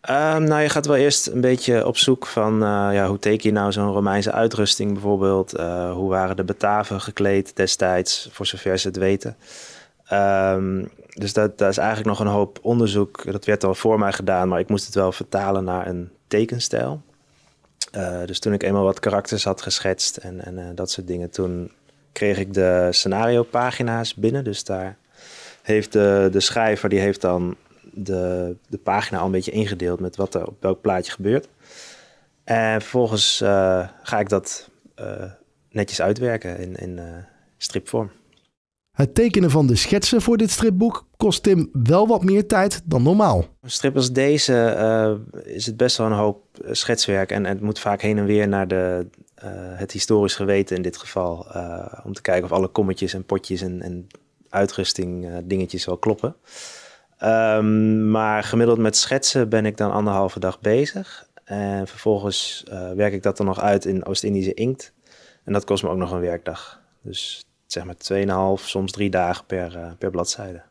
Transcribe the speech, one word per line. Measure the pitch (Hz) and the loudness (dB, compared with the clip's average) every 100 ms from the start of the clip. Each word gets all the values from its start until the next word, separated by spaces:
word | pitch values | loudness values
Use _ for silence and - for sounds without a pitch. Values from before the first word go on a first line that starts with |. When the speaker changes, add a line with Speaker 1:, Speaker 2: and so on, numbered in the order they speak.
Speaker 1:
Ehm, | - 139 156 156 | -2 0 2 2
nou, | 156 151 | 4 4
je | 151 | 2
gaat | 147 147 | 0 2
wel | 143 | 4
eerst | 143 143 - | 4 2 -2
een | 123 | 0
beetje | 127 127 - 117 - | 2 2 2 2 2
op | 120 | 2
zoek | - 127 - | 2 2 0
van, | - 107 | 0 2
eh, | 110 107 101 101 | 2 2 2 2
ja, | 101 95 | 2 2
hoe | 98 | 0
teken | 104 110 110 | 2 2 2
je | |
nou | 107 101 | 2 0
zo'n | 98 101 | 0 0
Romeinse | 101 101 98 101 | 0 0 0 0
uitrusting | - 113 - 101 - 101 | 2 0 2 0 0 -2
bijvoorbeeld? | 101 101 101 95 95 95 | -2 0 2 4 2 0
Eh, | - 85 87 90 | -4 -4 -4 -4
hoe | 90 95 | -2 0
waren | 95 92 95 | 0 0 -2
de | |
Bataven | 92 101 104 104 104 98 | -4 -2 0 0 -2 -6
gekleed | - - 101 98 95 - | -8 -2 2 2 0 -2
destijds, | 95 - 95 90 90 - - | 0 2 2 2 0 -4 -6
voor | - 98 | -8 -8
zover | 90 98 92 | -4 -2 -2
ze | 95 | -2
het | 95 | 0
weten? | 95 98 117 117 - - - - - _ | 0 0 -2 -14 -20 -20 -20 -20 -20 _
Ehm, | _ 98 98 98 95 95 95 95 - - - | _ 0 2 2 2 0 -2 -4 -6 -14 -20
dus | - 101 | -8 -4
dat, | 107 107 - | 0 0 2
dat | 98 | 0
is | 95 | 2
eigenlijk | 95 110 107 | 0 0 -2
nog | 101 | 0
een | 104 | 0
hoop | 101 98 - | 2 0 -2
onderzoek. | - 120 113 101 101 - - | 0 2 2 2 0 -4 -8
Dat | 101 | -6
werd | - 104 | -2 0
al | 95 | 0
voor | 95 110 110 | 0 2 2
mij | 101 | 2
gedaan, | - 98 92 92 | 0 0 0 2
maar | 90 | 0
ik | 95 | 0
moest | 104 - | -2 -2
het | |
wel | 101 95 | 0 0
vertalen | - - 98 98 98 | -2 -4 -2 0 -2
naar | 92 92 92 | -2 -4 -4
een | 90 87 _ _ | -8 -10 _ _
tekenstijl. | 104 113 120 - - 127 151 - _ _ _ _ _ _ _ - | 0 0 -4 -4 -2 -4 -6 -14 _ _ _ _ _ _ _ -10
Eh, | 104 90 90 | -6 -6 -6
dus | 87 92 | -6 -4
toen | 110 | -2
ik | 101 | 0
eenmaal | 98 101 | 0 2
wat | 95 95 | 2 2
karakters | - 101 - 107 | 0 -2 -2 -4
had | - 95 | -2 -4
geschetst | - - 95 92 - - | -4 -2 -2 -2 -4 -6
en, | 92 90 | -12 -14
en, | 92 92 | -12 -12
eh, | 90 | -12
dat | 87 92 | -8 -6
soort | - 90 | -6 -6
dingen, | 90 87 | -6 -6
toen | - 92 90 87 _ _ _ _ | -4 -4 -4 -8 _ _ _ _
kreeg | - 104 98 | -2 0 0
ik | 95 | -2
de | 95 92 90 90 | 2 4 4 2
scenariopagina's | 87 95 95 117 120 117 120 123 - 120 117 117 | 2 0 0 2 2 2 0 -2 -2 -2 -2 -4
binnen. | - 107 139 | 0 0 0
Dus | 127 101 | -4 -8
daar | - 95 95 98 _ _ - - - - | -6 -6 -6 -12 _ _ -20 -20 -20 -20
heeft | - 107 104 | 0 2 4
de, | 107 101 98 95 | 4 6 6 6
de | 95 | 4
schrijver, | - - 113 104 104 | 0 2 0 2 2
die | 98 | 2
heeft | 98 95 | 2 2
dan | 92 90 87 - _ _ - | 0 0 -2 -6 _ _ -20
de, | - 98 95 90 90 87 90 _ | -12 -6 -2 -2 -2 -4 -8 _
de | 107 | -8
pagina | - 98 - 95 | -2 -2 -2 -4
al | 92 | -2
een | |
beetje | 95 92 | -2 -2
ingedeeld | 107 104 95 87 87 | -2 -2 -2 -4 -4
met | 90 - | -6 -4
wat | 98 | -4
er | 90 82 | -4 -6
op | - | -4
welk | 95 92 | -2 0
plaatje | 107 92 87 | 0 0 -2
gebeurt. | - 98 131 - _ - - - - - _ _ _ | -4 0 0 -2 _ -20 -20 -20 -20 -20 _ _ _
En | - 113 110 110 | -2 0 2 -2
vervolgens, | - 127 117 107 - - | -2 0 2 2 0 2
eh, | 107 98 95 92 90 - | 2 4 4 2 -2 -10
ga | - 110 | -4 -2
ik | 101 | 2
dat, | 101 - - - _ _ | 0 -2 -14 -16 _ _
eh, | - 101 101 95 98 _ _ _ | -14 -12 -10 -12 -16 _ _ _
netjes | 113 98 - | -4 -4 0
uitwerken | 92 107 123 113 92 90 | 0 0 -2 -4 -6 -10
in, | 90 92 | -10 -10
in, | 92 87 | -10 -10
eh, | 85 85 92 _ _ _ | -12 -14 -18 _ _ _
stripvorm. | - - - 117 104 - _ _ _ _ _ _ _ | -6 -6 -4 -4 -4 -10 _ _ _ _ _ _ _
Speaker 2:
Het | - 139 | 0 2
tekenen | - 233 196 180 | 4 4 4 4
van | 143 139 | 4 4
de | 120 | 2
schetsen | - 202 - 233 | 2 0 2 2
voor | - 233 | 4 2
dit | 220 | 2
stripboek | - 220 185 233 - _ _ | 2 2 2 0 -2 _ _
kost | 214 - | 0 2
Tim | - 185 151 | 4 4 2
wel | 135 117 170 220 | 0 4 4 6
wat | 226 | 4
meer | 180 196 208 | 4 2 4
tijd | 214 196 - | 2 2 0
dan | 170 151 | -2 2
normaal. | 127 196 214 95 82 _ | 4 6 6 4 0 _
Speaker 1:
Een | 127 | -8
strip | - 143 139 | -2 0 2
als | 127 | 0
deze, | 127 139 147 - 123 | 2 4 4 4 4
eh, | 113 107 110 113 110 107 110 - - | 4 4 2 4 2 0 -6 -16 -12
is | 95 113 | -8 -8
het | 113 | 0
best | 123 - | 2 2
wel | 110 | 0
een | |
hoop, | 107 104 104 _ - | 2 2 0 _ -18
eh, | - | -6
schetswerk. | - - 117 - 98 95 | -4 0 0 2 0 0
En, | 101 95 | -2 -2
en | |
het | 98 | -2
moet | 104 107 | -4 -2
vaak | 104 101 | -2 -2
heen | 107 107 | 0 0
en | |
weer | 101 104 104 | 2 2 4
naar | 98 95 | 0 0
de, | 92 92 90 90 _ - | 0 0 -2 -6 _ -20
eh, | _ 101 | _ -14
het | 95 90 92 98 | -12 -14 -10 -10
historisch | - - 110 101 | -6 2 4 4
geweten | - 98 98 98 90 | 0 0 2 2 -2
in | |
dit | 90 - | -4 -8
geval. | - - 90 85 - | -8 -4 -4 -6 -10
Eh, | - 87 85 92 - | -10 -10 -10 -14 -16
om | 101 | -14
te | 98 | -8
kijken | - 90 | -2 0
of | 90 | 0
alle | 87 95 | 0 0
kommetjes | - 98 92 92 | 0 0 0 -4
en | 95 | -6
potjes | 92 98 - 92 | -4 -4 -4 -6
en, | 92 90 | -6 -8
en | 90 87 90 - _ _ _ | -10 -12 -14 -20 _ _ _
uitrusting, | 98 98 - 92 - 90 90 87 | -2 0 -2 -4 -4 -6 -6 -8
eh, | 87 | -10
dingetjes | 87 95 90 90 | -4 -2 -2 -6
wel | - 90 | -6 -2
kloppen. | - 104 123 - _ - - - - - _ _ | 0 0 -2 -8 _ -20 -18 -20 -20 -20 _ _
Ehm, | 107 113 113 110 107 107 110 110 107 | 2 4 4 4 4 4 4 2 2
maar | 110 110 107 | 2 2 0
gemiddeld | 104 117 117 113 | 0 2 4 4
met | 110 - | 4 2
schetsen | - 135 - 135 113 | 0 0 0 0 2
ben | 113 107 | 2 0
ik | 101 | 0
dan | 104 | -2
anderhalve | 101 104 98 95 - | 0 0 0 0 -2
dag | 92 92 | -4 -2
bezig. | 104 113 147 196 190 - - - | 2 2 2 -4 -12 -16 -20 -20
En | _ 101 101 98 95 | _ -6 -4 -4 -6
vervolgens, | - 110 104 101 95 - - - | -4 0 0 0 -4 -6 -10 -12
eh, | 95 90 | -12 -8
werk | 92 104 | -2 0
ik | 98 | 0
dat | 101 95 | -2 0
dan | 98 | -2
nog | 95 | 0
uit | 104 98 | 2 2
in | 92 95 | 2 -4
Oost-Indische | 90 98 107 98 95 | -2 -4 -2 -2 -2
inkt. | - 117 131 - _ _ - - _ | -2 -2 -4 -10 _ _ -20 -20 _
En | - | -4
dat | 101 | -4
kost | - 98 | 0 -2
me | 87 | -2
ook | 92 | -4
nog | 87 | -4
een | 90 | -4
werkdag. | 87 85 85 82 - - _ _ | -4 -4 -8 -10 -14 -20 _ _
Dus | 101 98 - - - _ _ | -14 -12 -12 -14 -18 _ _
zeg | - | -10
maar | 87 90 | -10 -14
tweeënhalf, | - 98 98 95 95 98 - | -2 0 0 2 2 0 -2
soms | - 95 | -4 -4
drie | 98 101 | -2 -2
dagen | 92 87 90 - | 0 0 -2 -6
per, | 95 87 85 | -8 -6 -10
eh, | 85 87 | -14 -8
per | 98 | -6
bladzijde. | 87 85 - 98 87 _ | -4 -6 -6 -10 -16 _